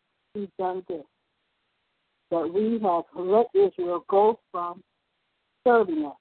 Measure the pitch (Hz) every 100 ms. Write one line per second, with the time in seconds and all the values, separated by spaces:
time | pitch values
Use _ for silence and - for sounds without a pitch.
0 | _ _ _ 208 196 - 185 185 180 165
1 | - _ _ _ _ _ _ _ _ _
2 | _ _ - 170 160 185 220 233 208 180
3 | - 170 180 214 453 381 392 - 349 175
4 | - 196 226 233 _ 180 175 180 _ _
5 | _ _ _ _ _ _ 247 233 190 156
6 | 147 -